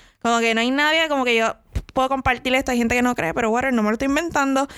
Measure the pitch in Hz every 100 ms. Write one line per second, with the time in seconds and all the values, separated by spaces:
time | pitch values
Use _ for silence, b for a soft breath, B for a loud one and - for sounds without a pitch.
0 | B B 233 233 233 226 240 269 302 320
1 | 320 285 247 226 226 - _ - - -
2 | 262 269 262 247 - 254 277 247 233 247
3 | 247 240 160 165 233 226 269 240 208 220
4 | 269 285 339 311 269 269 277